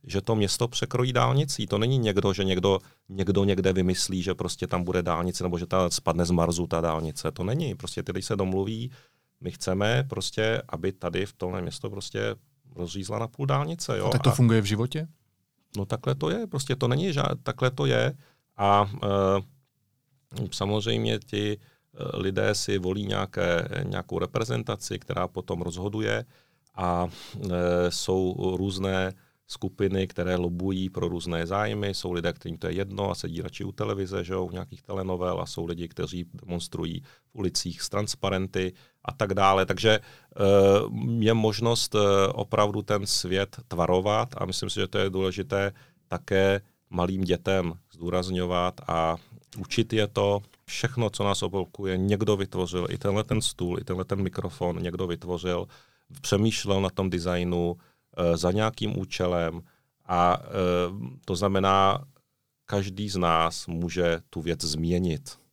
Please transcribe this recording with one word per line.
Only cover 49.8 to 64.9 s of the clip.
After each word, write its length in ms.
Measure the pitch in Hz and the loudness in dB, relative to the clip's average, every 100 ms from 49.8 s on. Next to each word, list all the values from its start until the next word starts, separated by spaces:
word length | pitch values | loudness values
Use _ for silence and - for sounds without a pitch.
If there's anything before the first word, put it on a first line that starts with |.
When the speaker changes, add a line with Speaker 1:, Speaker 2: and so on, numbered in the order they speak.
| 113 | 0
Speaker 1:
je 140 | 110 104 | 0 0
to. 340 | - 101 101 - _ - | 2 2 0 -4 _ -12
Všechno, 440 | - 117 127 110 | -4 -4 0 -2
co 140 | - | 0
nás 180 | 101 98 | 0 0
obklopuje, 540 | 95 98 87 - 98 92 | -2 -2 -4 -6 -2 0
někdo 400 | 95 101 104 101 | 2 2 2 2
vytvořil, 500 | 98 95 87 90 87 | 0 -2 -2 -2 -4
i 80 | - | -2
tenhle 260 | 101 101 | 0 0
ten 180 | 110 107 | 0 0
stůl, 380 | - - 87 87 | 0 -2 -4 -4
i 40 | |
tenhle 220 | - 92 90 | -4 -6 -4
ten 160 | 98 | -2
mikrofon 600 | 95 - 92 - 90 85 | -2 -4 -8 -4 -4 -2
někdo 240 | 87 87 92 | -6 -4 -6
vytvořil, 600 | 85 87 87 90 87 92 - _ _ _ - | -6 -6 -4 -2 -4 -4 -14 _ _ _ -12
přemýšlel 600 | - 101 110 - 101 98 | 0 4 4 2 0 0
na 80 | 95 | 0
tom 200 | - 95 | 0 -2
designu, 680 | 87 87 90 87 87 87 87 _ _ _ - | -2 -2 -2 0 0 0 -4 _ _ _ -2
eh, 200 | 87 82 | 2 4
za 140 | 87 | 2
nějakým 480 | 98 110 - 107 90 | 2 0 -2 -4 -4
účelem 600 | 92 - 90 87 82 82 - _ _ _ - | -6 -2 0 2 0 -4 -14 _ _ _ -2
a, 320 | 87 87 90 | 2 4 2
eh, 60 | 69 101 90 87 87 98 120 131 - | -2 0 2 2 0 -4 -10 -12 -6
to 100 | 87 | 0
znamená, 680 | 101 95 98 95 98 98 - _ _ _ _ _ _ | 2 4 4 6 6 4 -4 _ _ _ _ _ _
každý 440 | 101 98 95 104 | -2 -2 -4 -4
z 60 | 95 | 2
nás 520 | 87 82 82 82 - | 4 4 2 -2 -6
může 540 | 82 85 85 85 82 - | -4 -2 2 2 2 -4
tu 120 | - | -6
věc 200 | 80 82 | -2 -2
změnit. 760 | 78 76 82 | -2 -2 0